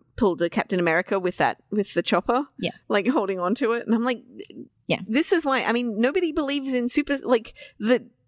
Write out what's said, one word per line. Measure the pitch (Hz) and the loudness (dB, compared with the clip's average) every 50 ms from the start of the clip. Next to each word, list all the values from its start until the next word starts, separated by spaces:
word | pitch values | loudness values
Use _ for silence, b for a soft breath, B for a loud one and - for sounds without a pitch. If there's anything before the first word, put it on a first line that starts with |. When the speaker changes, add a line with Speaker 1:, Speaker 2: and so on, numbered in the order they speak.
| _ _ _ | _ _ _
Speaker 1:
pulled | - 233 190 170 - | 2 2 2 2 2
the | 170 165 | 0 -2
Captain | - 180 165 - 190 180 | 0 -2 -2 0 0 0
America | 175 170 160 175 185 - 208 196 | 2 2 2 2 0 0 -2 -2
with | 180 180 - | -2 -2 0
that, | - 151 120 - - _ _ | 0 0 0 0 -4 _ _
with | 214 208 196 - - | -4 -4 -2 -2 -2
the | 175 | -4
chopper, | - - - 175 - - 233 254 294 - _ - | 0 2 0 0 2 2 0 0 -2 -4 _ -8
Speaker 2:
Yeah. | 190 - - - _ - | -6 -6 -6 -8 _ -2
Speaker 1:
like, | 214 208 190 | -2 0 2
holding | 226 277 294 202 190 190 180 | 2 2 0 0 -2 -2 -2
on | 175 185 233 | -2 -2 -2
to | - 277 220 | 0 0 0
it, | 233 233 - | -2 -2 -2
and | - 226 | 0 0
I'm | 226 233 | 0 0
like, | 262 247 - - - - - - - - - - - _ _ _ - | 0 -4 -4 -8 -16 -18 -18 -18 -16 -16 -18 -18 -18 _ _ _ -4
Speaker 2:
Yeah. | 165 - 185 | -4 -2 -2
Speaker 1:
this | 220 214 285 339 - | -2 0 0 2 2
is | 359 330 - | 2 2 2
why, | 277 269 240 - | 2 0 0 0
I | - | 0
mean, | 233 240 247 233 208 208 | 0 0 -2 -2 0 0
nobody | 240 262 294 370 359 320 | 2 2 2 2 0 0
believes | 285 330 294 269 285 285 269 269 | 0 -2 -2 -2 -2 -2 -2 -2
in | 254 247 240 254 | -2 0 0 0
super, | - 294 285 - 285 262 | 0 0 0 0 -2 -2
like, | - 240 240 226 220 - - B B B B B | 2 2 2 2 2 -2 -18 B B B B B
that, | 208 226 254 - - - _ _ _ | 2 2 2 2 2 -4 _ _ _